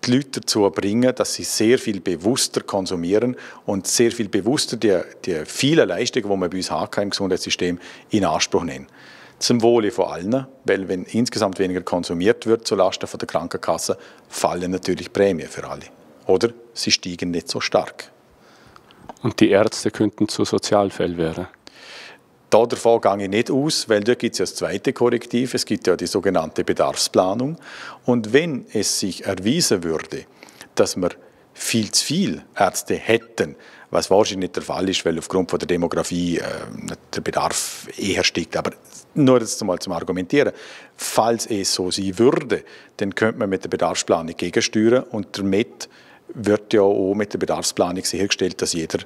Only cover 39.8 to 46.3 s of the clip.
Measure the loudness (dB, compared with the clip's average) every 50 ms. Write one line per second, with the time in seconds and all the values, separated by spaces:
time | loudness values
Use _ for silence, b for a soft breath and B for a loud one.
39.8 | -4 -6 -6 -6 -4 -4 -4 -4 -4 0 2 2 2 2 0 B B B B B
40.8 | B B B -10 -10 0 2 2 4 4 2 0 -2 -4 -2 -2 0 -2 -2 -2
41.8 | -2 -2 -2 -2 -2 -4 2 6 6 6 6 4 0 -2 -4 -4 -4 B B B
42.8 | B B B -6 -6 -4 0 0 0 0 0 0 -2 -2 -2 -4 -4 -4 -2 0
43.8 | 0 0 0 -2 2 2 2 2 2 -6 -8 -6 -6 -2 0 0 0 2 2 4
44.8 | 4 6 4 4 2 -2 -6 -8 -8 -6 -8 -4 -2 0 2 2 0 0 -6 -16
45.8 | -18 B B B B B B B B _